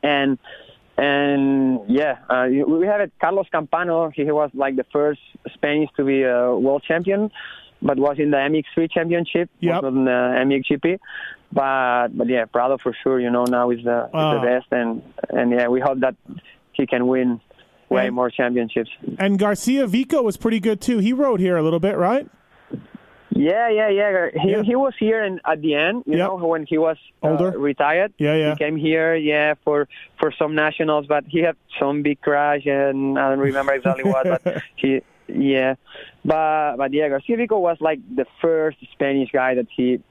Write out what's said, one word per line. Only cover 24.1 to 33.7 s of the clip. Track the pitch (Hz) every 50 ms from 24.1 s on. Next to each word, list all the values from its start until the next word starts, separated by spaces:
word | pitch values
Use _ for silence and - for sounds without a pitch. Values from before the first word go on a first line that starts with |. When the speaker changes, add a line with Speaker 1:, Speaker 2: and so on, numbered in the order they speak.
| 196 185 170 151 - 160 -
Speaker 1:
He, | 196
Speaker 2:
Yeah. | 196 214
Speaker 1:
he | 214 202 240
was | 254 269 269 240 -
here | 220 214 220 226 214
in, | 196 185 170 -
at | - 160 156
the | 151 160 147
end, | 147 156 175 208 247 -
you | - 156 170
Speaker 2:
Yep. | 180 196
Speaker 1:
know, | 196 185 175 165 165
when | 160 156
he | - 165 156
was, | 160 160 160 - - - _ _ -
uh, | 151
Speaker 2:
Older? | 156 147 175 185 185 110
Speaker 1:
retired. | 139 147 135 - 143 143 156 175 196 214 - _
Speaker 2:
Yeah, | 151 147 151
yeah. | 160 156 151
Speaker 1:
He | 151 151
came | 156 147 156
here, | 156 147 160 160 160 160 165 165
yeah, | 165 151 151 151 151 151 151 151 _ _
for, | - 147 147 147 - - - - - _ -
for | - 156 139 -
some | 160 151 156
nationals, | 156 151 156 151 - 160 156 151 151 143 143
but | 151 147 127 -
he | 147 170
had | 165 170 160 _ _ _ - -
some | - 139 143 147
big | 147 147 147 -
crash, | - - 147 143 147 147 147 143 139
and | 147 139 139 139 139 135 135 135 139 135 139
I | 139 135
don't | 135 135
remember | 139 139 135 139 139 139